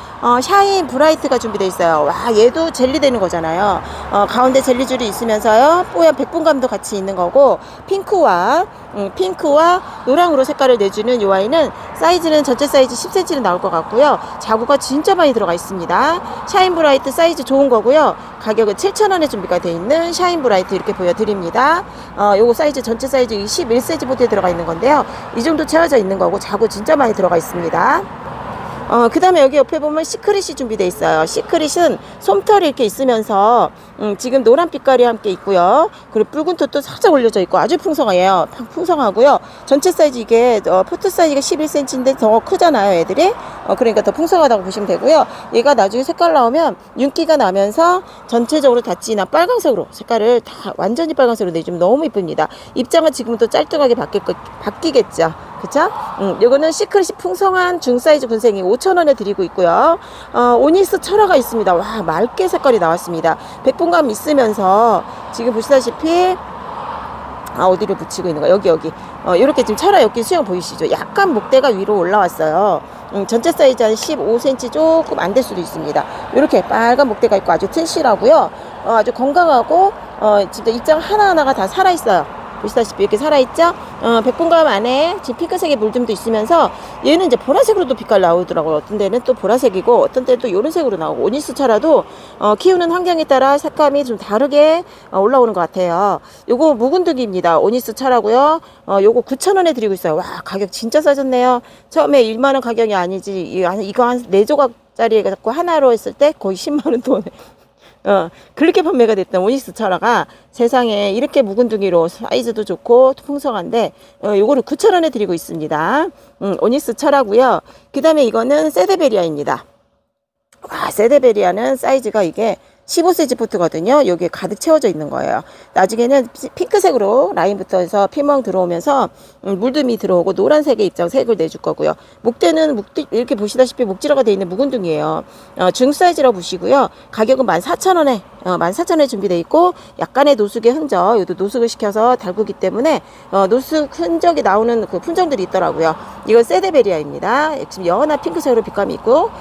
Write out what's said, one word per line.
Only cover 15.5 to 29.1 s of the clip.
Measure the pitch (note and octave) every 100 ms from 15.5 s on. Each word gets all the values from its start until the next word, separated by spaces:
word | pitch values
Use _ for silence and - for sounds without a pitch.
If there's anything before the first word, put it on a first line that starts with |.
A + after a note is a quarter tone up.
있습니다. | F3 - F#3+ E3 F3+ C4+ F4 - - -
샤인 | G4+ F#4
브라이트 | E4+ D#4 C4+ C#4
사이즈 | C4+ E4+ D#4
좋은 | B3+ C4+ C#4
거고요. | A#3 G#3 D4+ C4 E3 - -
가격은 | A3 G#3+ G#3+ G3+
칠천 | G4 - G#4+
원에 | F#4+ D4+
준비가 | G#3+ F3+ F3+
돼 | F3
있는 | E3+ F#3+ D#4 E4+
샤인 | E4+ F4+ F4
브라이트 | B3+ G3 -
이렇게 | F#3 -
보여드립니다. | - F3+ F3 G#3+ G3+ E3+ G#3+ C4+ E4+ G4 - - -
어, | G#3 G3
요거 | A#3
사이즈 | A3+ D4+ C#4
전체 | A3 A3+ C4+
사이즈 | C4 B3 G#3+ G3+
십일 | - C#4 A#3
센치 | - E4 B3+
보드에 | B3+ A#3+
들어가 | G#3 F3+
있는 | E3+ E3+
건데요. | E3 A3 D4 G#3 - - -
이 |
정도 | B3 D#4
채워져 | D#4 D#4 E4 C4+
있는 | F#3+ F#3+
거고 | F3+ F#3+
자구 | - G3+ A3+
진짜 | G3 A3 D#4
많이 | B3
들어가 | G#3 F#3 E3+
있습니다. | D#3+ F3+ E3+ E3 G#3 D#4 G4 - - - - - - - -
어, | A#3
그 | A#3